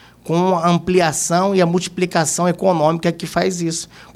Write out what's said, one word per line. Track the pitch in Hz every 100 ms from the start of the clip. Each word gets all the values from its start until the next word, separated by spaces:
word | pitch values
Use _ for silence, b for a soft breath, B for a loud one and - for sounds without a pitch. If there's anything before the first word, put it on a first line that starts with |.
| B B
com | - 165 185 175
a | 170
ampliação | 170 185 180 160 - - 170 196
e | 190
a | 170
multiplicação | 180 180 - 180 170 151 - 175
econômica | 175 190 165 151 165 170
que | 165 165
faz | 175 190 175
isso, | 170 165 - B B